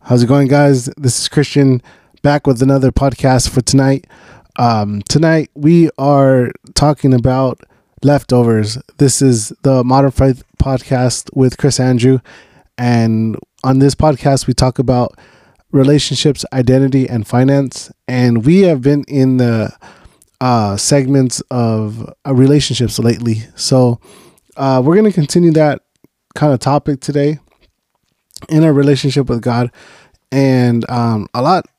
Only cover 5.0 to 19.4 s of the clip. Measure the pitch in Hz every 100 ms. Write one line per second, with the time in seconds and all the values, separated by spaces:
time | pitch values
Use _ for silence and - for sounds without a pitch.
5 | 95 147 160 160 143 - 147 170 165 -
6 | 139 143 135 131 123 - - - 147 147
7 | 139 127 120 131 131 - - _ _ _
8 | 131 143 - 123 120 110 107 117 - _
9 | 143 - 135 117 107 - 139 131 123 131
10 | 139 - 135 123 - _ - 131 - 131
11 | 127 - - - 127 - 143 123 127 123
12 | 123 131 _ - _ _ _ - 123 120
13 | 113 110 113 107 - _ 127 135 139 131
14 | 156 139 147 135 - 123 131 - 123 123
15 | 120 _ _ _ _ _ _ 139 135 151
16 | - 131 151 131 - 131 123 131 135 135
17 | 127 120 104 120 131 139 135 - - -
18 | - 127 123 117 113 185 190 147 127 143
19 | 131 143 131 127